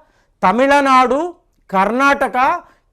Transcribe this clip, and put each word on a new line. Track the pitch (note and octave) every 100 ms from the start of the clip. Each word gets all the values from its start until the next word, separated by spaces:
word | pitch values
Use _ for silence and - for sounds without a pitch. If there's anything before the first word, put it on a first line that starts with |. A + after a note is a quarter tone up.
| _ _ _ _ F#3+
తమిళనాడు, | A3 C4+ C#4+ C#4 C4 B3+ C4+ F4 E4+ _ _ -
కర్ణాటక, | F#3+ G3 A#3+ C#4 C#4 C4 B3 C#4 E4+ - _ _